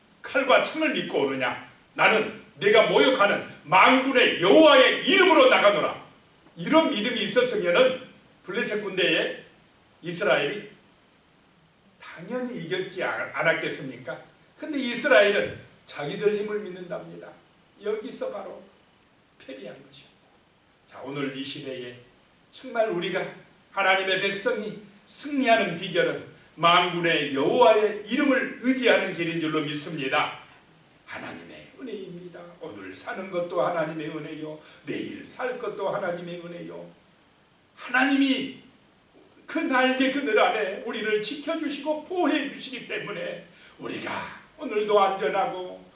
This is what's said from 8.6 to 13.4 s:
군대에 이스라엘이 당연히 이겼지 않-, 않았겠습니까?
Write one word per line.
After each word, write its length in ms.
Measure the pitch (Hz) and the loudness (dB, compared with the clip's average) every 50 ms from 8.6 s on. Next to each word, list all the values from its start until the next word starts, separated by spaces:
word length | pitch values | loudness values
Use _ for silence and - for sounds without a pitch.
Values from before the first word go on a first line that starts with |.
| 208 214 208 208 | -2 -2 -4 -4
군대에 600 | 202 190 175 180 175 160 160 190 - - - - - - _ _ _ _ _ _ _ _ _ _ | -4 -4 -2 0 0 2 2 0 -2 -4 -6 -10 -16 -20 _ _ _ _ _ _ _ _ _ _
이스라엘이 680 | 160 175 165 - 208 180 156 143 143 143 - - - - - - _ _ _ _ _ _ _ _ _ _ _ _ _ _ _ _ _ _ _ _ _ _ _ _ | -10 -8 -6 -2 2 2 2 2 0 -2 -6 -8 -12 -14 -20 -20 _ _ _ _ _ _ _ _ _ _ _ _ _ _ _ _ _ _ _ _ _ _ _ _
당연히 640 | - - - 160 175 214 247 254 247 - - 165 160 | -20 -18 -16 -16 -12 -8 -8 -6 -6 -8 -8 -10 -8
이겼지 380 | 156 185 185 185 - - 180 | -6 -6 -6 -6 -8 -6 -6
않-, 280 | 147 123 117 - - - - | -4 -4 -4 -6 -8 -8 -4
않았겠습니까? 840 | 151 | -2